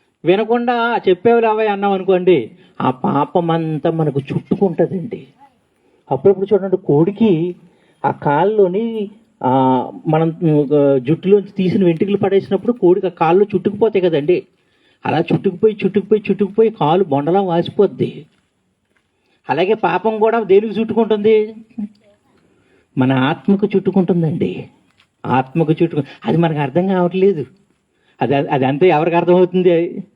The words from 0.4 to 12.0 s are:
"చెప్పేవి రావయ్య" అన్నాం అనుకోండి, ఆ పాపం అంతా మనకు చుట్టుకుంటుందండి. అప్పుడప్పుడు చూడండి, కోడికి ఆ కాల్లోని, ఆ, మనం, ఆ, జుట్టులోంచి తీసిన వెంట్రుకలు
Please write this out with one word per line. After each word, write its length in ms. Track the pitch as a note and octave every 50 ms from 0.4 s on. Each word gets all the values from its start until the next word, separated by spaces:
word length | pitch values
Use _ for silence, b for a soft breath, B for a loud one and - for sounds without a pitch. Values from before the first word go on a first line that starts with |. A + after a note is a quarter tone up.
| A3+ A3 A#3 A#3+ A#3+ A#3+ A#3+ A#3 A#3 A#3 A3+ G#3+ - G3
"చెప్పేవి 320 | F3+ - - A#3 A#3 A#3
రావయ్య" 280 | A3+ A3 A3 G#3+ A3 G#3+
అన్నాం 240 | G3+ G3 G3+ G3+ G3
అనుకోండి, 580 | F#3+ F#3 F#3 F#3+ F3+ F3+ F#3 F3+ C#3+ A2 - b b b b b -
ఆ 100 | - B2+
పాపం 600 | B2+ - - G3+ - C#3+ C#3+ - - F3+ E3+ E3
అంతా 400 | D#3+ E3 E3 D#3+ D#3 D3 - E3+
మనకు 300 | E3 D#3+ D#3+ D3+ C3+ C#3+
చుట్టుకుంటుందండి. 1040 | C3+ - - E3+ - - G3 F#3+ G3 F#3 D#3+ F#3+ E3+ - - F#3 D#3+ - - E3 C#3 - _ _ - - _ _ _ _ _ _ _ _ _ _ _ -
అప్పుడప్పుడు 360 | C#3 C3 - G3 G3 F#3+ G3 F#3+ G#3+
చూడండి, 220 | F#3+ F#3+ G3 F#3
కోడికి 800 | F#3 - - D3 C#3+ E3 G3 G3 - A3+ A3 F3 D#3 E3 F3+ F3 - b b b b b b b b -
ఆ 60 | C#3
కాల్లోని, 1000 | C3+ C3+ - D3+ C#3+ D3 F3+ G3+ A3 G#3+ G3 F3+ F3+ G3+ A3+ A#3 A3+ A3 G3+ G3+ - - _ _ _ _ -
ఆ, 40 | B2+ B2+ C3+ C3 C3 C3 B2+ A#2 - - - -
మనం, 220 | E3 D#3 D#3 E3 E3
ఆ, 680 | D#3+ F3 F#3 D#3 D3+ D3 D3 C3 D3 D3 C#3+ C#3 C#3 C3+
జుట్టులోంచి 540 | B2 C3+ E3 E3 - F#3 G3+ G#3 F#3+ G3 -
తీసిన 320 | - F#3 F3+ E3+ G#3 F#3+
వెంట్రుకలు 320 | F3 E3 D#3+